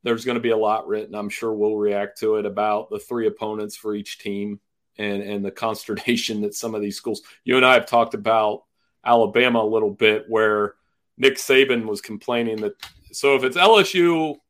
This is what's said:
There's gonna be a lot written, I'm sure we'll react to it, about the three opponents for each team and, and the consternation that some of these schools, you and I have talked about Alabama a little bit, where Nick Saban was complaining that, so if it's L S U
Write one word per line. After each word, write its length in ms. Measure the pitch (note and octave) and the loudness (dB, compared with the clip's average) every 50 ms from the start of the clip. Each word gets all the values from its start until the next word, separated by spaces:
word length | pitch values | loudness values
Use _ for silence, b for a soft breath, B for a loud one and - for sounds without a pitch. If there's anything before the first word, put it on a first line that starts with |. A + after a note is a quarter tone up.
There's 240 | _ A#2+ A#2 A2+ A#2 | _ -2 -4 -2 -2
gonna 140 | B2+ A#2+ A#2 | -4 -4 -2
be 100 | A#2 A#2+ | 0 0
a 80 | A2+ A2 | 0 2
lot 300 | G#2+ G#2 G#2+ A2 - - | 2 0 0 -2 -2 -4
written, 280 | G#2 G#2+ G#2+ G#2+ G#2 | -6 -6 -6 -8 -10
I'm 140 | G#2+ G#2 G2+ | -10 -8 -8
sure 240 | - - - A2+ A2 | -8 -6 -6 -6 -2
we'll 240 | G#2 G#2 G#2+ G#2+ G#2+ | 0 0 0 0 0
react 420 | G#2 G#2 G2+ G2+ G2+ G2+ - - | 0 0 0 0 -4 -4 -8 -4
to 160 | - A2 G#2+ | -2 0 0
it, 100 | G#2+ G2+ | 0 -2
about 440 | G#2 G2 G2+ G#2 G#2+ G#2 G#2+ A2 - | -4 -2 -2 0 0 0 -2 -4 -6
the 100 | G#2+ G2+ | -10 -12
three 280 | - - B2 A#2+ A2+ G#2+ | -10 -8 -6 -2 -2 -2
opponents 500 | G#2 - A2+ G#2+ G#2+ G#2+ G#2+ G#2 - - | -2 -2 -8 -6 -6 -6 -8 -10 -12 -10
for 180 | - G#2+ G#2 | -8 -6 -6
each 240 | G#2 G2+ - - - | -6 -8 -10 -14 -12
team 400 | - G#2 G2+ G2+ G2+ G#2 G#2 G2+ _ _ _ _ _ _ _ - | -8 -8 -6 -6 -6 -8 -10 -12 _ _ _ _ _ _ _ -8
and, 240 | G#2 G#2 G2+ G2 | -6 -6 -4 -6
and 240 | G2+ G2 G#2 G2+ G2 | -6 -6 -6 -6 -6
the 60 | G2 | -8
consternation 920 | - - - A2+ A2 G#2 - - G#2+ G2 - - A#2+ A#2 - - A2+ G#2+ | -8 -6 -4 -4 -4 -6 -8 -8 -8 -6 -2 -2 -2 0 -2 -6 -6 -6
that 140 | G#2 G#2 G#2+ | -6 -6 -8
some 200 | - - A#2 A2 | -8 -10 -8 -6
of 60 | G#2+ | -6
these 160 | G#2 G#2 G2 - | -6 -6 -8 -8
schools, 240 | - A#2+ G#2+ - b b b b b | -8 -8 -8 -8 b b b b b
you 100 | B2 B2 C3 | 2 4 4
and 80 | B2+ | 6
I 100 | B2+ C3 | 6 6
have 100 | A#2+ G#2 | 6 4
talked 280 | - - A#2 A2+ A#2 - | 4 2 2 2 2 -2
about 500 | A2+ G2+ A2 A2+ A2+ G#2+ G#2+ G#2+ - _ _ _ _ _ _ _ _ _ | -6 -2 2 2 2 2 0 -2 -4 _ _ _ _ _ _ _ _ _
Alabama 540 | B2 A#2+ A#2 A2+ G2+ G2+ A#2 B2 B2+ A#2+ A#2 | 2 4 4 4 4 4 2 4 4 4 2
a 60 | A2 | 0
little 260 | G#2+ A2 A2 A2 G#2 | 0 0 0 0 0
bit, 340 | G2+ - A#2 G#2+ G#2+ G#2+ - A2 | 0 2 4 4 4 2 -2 -2
where 480 | A2+ A2 A2 G#2+ G#2+ G#2 G#2 G2+ - _ _ _ _ _ _ _ _ - | 0 2 2 2 2 0 -2 -4 -6 _ _ _ _ _ _ _ _ 2
Nick 180 | B2 C3+ C3+ | 2 2 2
Saban 500 | - - - C3+ C3 C#3 C3+ B2+ A#2 A2+ | 2 -2 2 4 4 4 4 2 -2 -2
was 160 | A2 G#2 G2 | -6 -8 -8
complaining 560 | - - A2 G2+ - - B2 A#2+ A#2+ A2+ A2 G#2+ | -8 -12 -14 -12 -6 -4 -4 -2 -2 -4 -4 -4
that, 160 | G#2+ G2+ G2+ _ - - _ _ _ _ | -6 -6 -8 _ -20 -20 _ _ _ _
so 240 | - - - C#3 C#3 | -12 -2 2 2 2
if 80 | C3 B2 | 2 2
it's 140 | - - F3 | -2 0 4
L 220 | F3+ G#3 A3+ G#3 | 6 6 6 6
S 140 | F#3 - - | 4 2 2
U 420 | E3+ F3 E3+ E3+ E3 D#3+ D#3 C#3+ - _ | 2 2 2 2 0 -2 -4 -6 -10 _